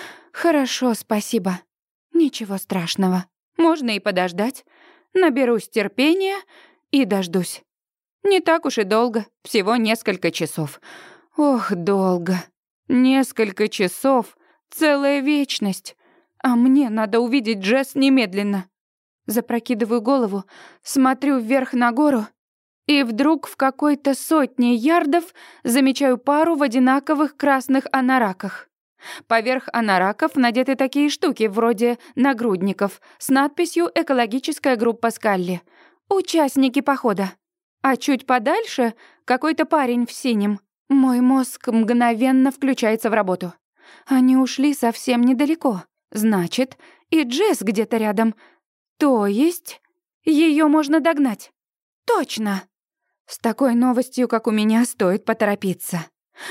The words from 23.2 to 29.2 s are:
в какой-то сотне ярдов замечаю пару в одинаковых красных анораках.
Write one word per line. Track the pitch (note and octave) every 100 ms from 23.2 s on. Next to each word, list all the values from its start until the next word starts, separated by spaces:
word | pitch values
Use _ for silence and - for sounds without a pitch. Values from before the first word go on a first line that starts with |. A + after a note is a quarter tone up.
| C#4+ D#4 -
в | -
какой-то | C4+ C4 D4 C#4+ C#4
сотне | C4 - D#4 B3+ - A#3+
ярдов | A#3+ C4 F4 D#4 E4+ E4+ - - -
замечаю | - B3 C4+ B3+ C#4 B3+
пару | - D4 E4+
в | D#4
одинаковых | C#4+ B3 B3+ C#4 C#4 D4 D4+ -
красных | C#4+ C4+ - C4+ -
анораках. | C4+ B3+ C4 G#3 F#3 F#3+ - - _ _ _ - -